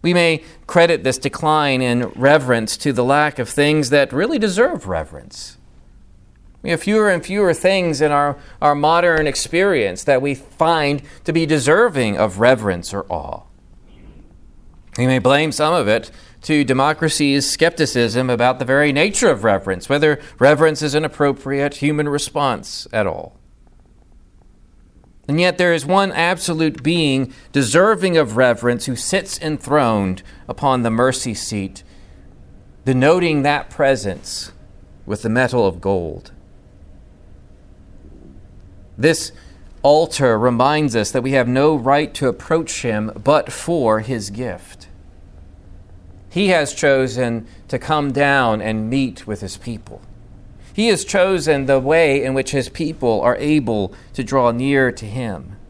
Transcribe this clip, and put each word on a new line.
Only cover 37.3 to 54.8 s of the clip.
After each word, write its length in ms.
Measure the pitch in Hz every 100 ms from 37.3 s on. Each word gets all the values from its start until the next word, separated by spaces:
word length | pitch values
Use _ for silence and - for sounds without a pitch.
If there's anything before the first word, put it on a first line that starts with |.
| - - - - - - - - - - - - - - - - -
This 340 | 143 156 - - - - - -
altar 560 | 139 151 165 - 131 110
reminds 560 | 123 117 131 151 147
us 160 | 113 104
that 120 | 131
we 100 | 131
have 160 | 135 127
no 260 | 131 147
right 380 | 156 123 143 151
to 140 | - 131
approach 540 | - - 160 160 -
him 280 | 123 107 107 107
but 280 | 131 151 -
for 500 | - - 170 117 107
his 280 | 110 120 98
gift. 600 | 101 123 87 - - - - - - - - - - - - - - - - -
He 200 | 170 202
has 260 | 175 143
chosen 720 | - 147 135 131 117 120 117 113 - -
to 100 | 101
come 340 | - 151 143
down 480 | 135 143 139 120 110
and 300 | 107 110 110
meet 360 | 135 127 - -
with 140 | 104
his 160 | 95 -
people. 460 | - 110 - - - - - - - - -
He 160 | - 226
has 160 | 196
chosen 600 | - 196 185 185 147 143 135
the 120 | 135
way 460 | 131 160 160 139
in 100 | 131
which 160 | 135 131
his 180 | 143 120
people 520 | - 160 160 123 110
are 160 | - -
able 580 | 147 151 117 107 92 - -
to 100 | -
draw 260 | 113 135 120
near 400 | 120 135 139